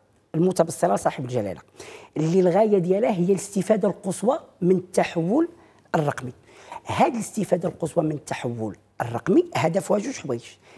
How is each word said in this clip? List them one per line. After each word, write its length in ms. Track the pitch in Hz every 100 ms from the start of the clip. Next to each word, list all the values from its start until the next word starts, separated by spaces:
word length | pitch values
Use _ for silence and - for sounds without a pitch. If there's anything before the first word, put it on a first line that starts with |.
| _ _ _ 156
المتبصرة 600 | 180 180 165 - 175 202
صاحب 280 | 160 -
الجلالة، 380 | 123 123 101 82 - - - - - -
اللي 220 | 156 185
الغاية 380 | 180 180 220 202
ديالها 340 | 170 190 247
هي 140 | 190 175
الاستفادة 640 | 196 - 196 175 214 202
القصوى 520 | - 190 - 208 294 - _
من 140 | 175 185
التحول 720 | 185 - 160 175 165 254 339 - - _ _ 170
الرقمي. 380 | 147 - 127 - _ - - - -
هذه 280 | - 254
الاستفادة 560 | 240 - - 175 180 170
القصوى 340 | - 156 -
من 80 | 156
التحول 640 | 151 - - 127 120 110 - _ -
الرقمي 440 | 117 117 - 254 359 -
هدفها 420 | 160 175 - 202
جوج 180 | 233 254
حوايج: 280 | 143 117 - - _